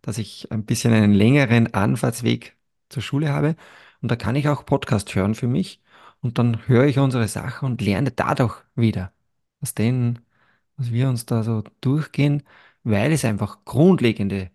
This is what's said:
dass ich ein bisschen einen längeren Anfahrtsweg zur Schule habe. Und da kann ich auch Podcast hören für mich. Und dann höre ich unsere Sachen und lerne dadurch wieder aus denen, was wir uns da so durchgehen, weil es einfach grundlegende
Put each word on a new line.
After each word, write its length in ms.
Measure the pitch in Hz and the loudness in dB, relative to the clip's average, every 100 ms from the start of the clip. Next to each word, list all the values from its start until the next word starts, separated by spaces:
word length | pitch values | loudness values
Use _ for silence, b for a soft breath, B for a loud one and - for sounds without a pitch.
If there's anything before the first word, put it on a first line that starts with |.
dass 160 | - - | -10 -8
ich 320 | 104 - - | -10 -14 -8
ein 120 | 110 | -8
bisschen 280 | 104 120 120 | -4 -2 2
einen 200 | 110 104 | 4 6
längeren 600 | 101 107 143 131 117 117 | 6 6 4 4 2 2
Anfahrtsweg 840 | - 107 131 131 120 117 117 - _ _ _ _ | 0 0 0 -2 -2 -2 -4 -6 _ _ _ _
zur 140 | 131 | -10
Schule 300 | - 139 156 | -6 -4 -2
habe. 240 | 143 147 165 B B B B | 0 -2 -4 B B B B
Und 100 | 120 | -4
da 60 | 120 | -4
kann 200 | 95 135 | -2 -2
ich 120 | 147 | -2
auch 160 | 143 | -2
Podcast 500 | - 139 - 107 - | -2 -2 0 -2 -2
hören 200 | 101 98 | -2 0
für 140 | 113 120 | -2 -2
mich. 340 | 139 185 - b b b b | -2 -4 -8 b b b b
Und 180 | 123 120 | -6 0
dann 300 | 120 113 - | 0 0 2
höre 180 | 120 143 | 4 4
ich 120 | 131 | 2
unsere 280 | 135 123 104 | 0 0 -2
Sachen 400 | - 131 - 135 | -4 -8 -6 -6
und 140 | 120 | -2
lerne 320 | 98 95 135 | 0 0 -2
dadurch 500 | - - 139 120 - _ - | -2 -2 0 -2 -2 _ 0
wieder 360 | 113 98 92 _ _ _ _ - | 0 0 -6 _ _ _ _ -12
aus 140 | - | -10
denen, 460 | - 110 127 120 120 _ _ _ _ _ - | -2 -2 0 -2 -4 _ _ _ _ _ -10
was 140 | 120 | -4
wir 180 | 117 131 | -2 -2
uns 160 | 120 - | -2 -2
da 160 | 117 | -4
so 200 | 110 110 104 _ | -2 -4 -6 _
durchgehen, 600 | 127 147 147 - 143 147 - b b b | -2 -2 -2 -2 0 0 -6 b b b
weil 280 | 120 101 127 | -2 0 2
es 140 | 160 117 | 0 0
einfach 400 | 101 101 - - | -2 -6 -8 -6
grundlegende 840 | 117 175 185 120 101 98 98 95 | 4 4 6 2 0 -2 -4 -8